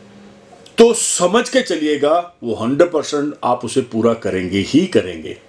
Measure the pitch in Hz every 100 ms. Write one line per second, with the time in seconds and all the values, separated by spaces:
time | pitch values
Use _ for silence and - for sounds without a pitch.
0 | - - - - - - - - 233 226
1 | - - 175 220 240 262 - 160 151 147
2 | 143 165 - - 120 104 113 143 170 156
3 | - 147 147 - 120 123 117 131 123 113
4 | 113 113 98 92 90 98 95 214 185 107
5 | 92 82 78 -